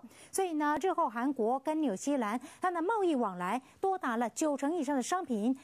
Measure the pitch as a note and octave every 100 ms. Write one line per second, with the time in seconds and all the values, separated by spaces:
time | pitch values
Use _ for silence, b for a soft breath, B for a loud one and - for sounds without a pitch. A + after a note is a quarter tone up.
0 | A#3 B B - F#4+ D#4 D4 D4+ F#4 E4+
1 | D#4 A3 B3+ C#4 A3 C4 C4+ D#4 D4 F#3+
2 | - C#4+ G#3+ A#3 D4 B F#4 F4 E4 A4+
3 | F#4 C#4 A3+ F3+ F3+ A#3 B B G4 F#4+
4 | C#4+ A3+ A#3+ - D#4 C#4 C#4 F4 C4 C#4+
5 | A#3+ F4+ F4+ A3+ A3 C4